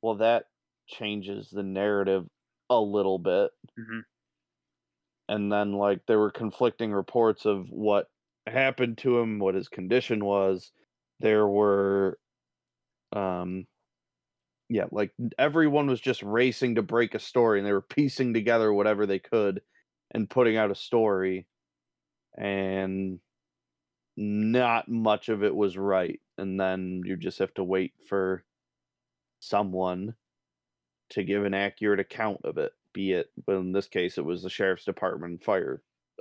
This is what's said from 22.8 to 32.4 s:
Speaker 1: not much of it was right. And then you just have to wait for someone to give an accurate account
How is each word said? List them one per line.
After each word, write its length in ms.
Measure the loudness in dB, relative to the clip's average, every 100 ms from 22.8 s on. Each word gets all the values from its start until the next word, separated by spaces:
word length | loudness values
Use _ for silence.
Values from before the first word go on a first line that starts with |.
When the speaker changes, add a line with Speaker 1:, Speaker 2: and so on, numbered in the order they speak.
| -4 -4 -6 -8 _ _ _ _ _ _ _ _ _ -8
Speaker 1:
not 720 | -4 -2 2 2 2 0 -2
much 400 | -2 2 0 0
of 140 | 0
it 120 | 0 2
was 220 | 0 0
right. 420 | 0 2 0 -6 _ -10
And 220 | -6 -2
then 440 | -2 -2 -4 -6 -6
you 100 | -6
just 240 | -6 -4
have 140 | -4
to 100 | -2
wait 300 | -2 0 0 _ -4
for 340 | -2 0 -2 _ _ _ _ _ _ _ _ _ _
someone 760 | -2 -2 0 -2 -2 -4 -8 -12 _ _ _ _ _ _ _ _ _
to 120 | -6
give 200 | -2 0 0
an 80 |
accurate 460 | 0 -2 -2 0 0
account 400 | -2 -4 -4 -4